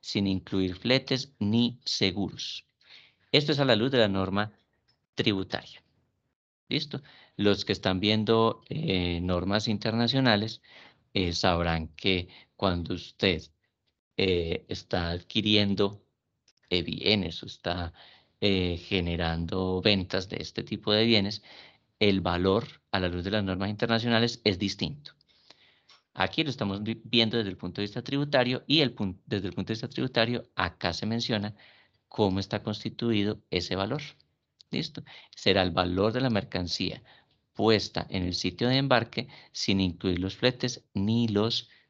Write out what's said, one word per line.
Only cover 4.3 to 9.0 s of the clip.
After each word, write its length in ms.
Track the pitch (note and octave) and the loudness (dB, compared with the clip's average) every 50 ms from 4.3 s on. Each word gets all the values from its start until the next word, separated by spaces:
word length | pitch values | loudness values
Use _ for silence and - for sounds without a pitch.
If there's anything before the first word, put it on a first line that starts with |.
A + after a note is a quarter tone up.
| F#2+ G2+ G#2+ A2 - _ _ _ _ _ _ _ _ _ _ _ - | 0 -2 -2 -2 -6 _ _ _ _ _ _ _ _ _ _ _ -6
tributaria. 640 | - - - G#2 F#2+ F#2+ - - - - - - - _ _ _ _ _ _ _ _ _ _ _ _ _ _ _ _ _ - | -2 0 0 0 0 -2 -4 -8 -10 -10 -10 -20 -20 _ _ _ _ _ _ _ _ _ _ _ _ _ _ _ _ _ -4
¿Listo? 340 | - D3 D#3+ - - C3+ - - - - - _ _ | -4 -4 -4 -4 -10 -12 -12 -14 -20 -20 -20 _ _
Los 280 | - G2+ G2+ G2+ G2 - | 0 4 4 4 2 0
que 80 | - G2+ | -4 -4
están 280 | F#2+ - G2+ F#2 F#2 | 0 0 0 0 2
viendo, 640 | F#2+ G#2 A2 A2 G#2+ G#2 A2+ A2+ A2+ A2+ G#2 - _ - | 2 2 2 2 2 4 4 4 4 2 0 -2 _ -10
eh, 520 | - G#2 G#2+ A2 G2 F#2 | -8 -6 -2 0 0 0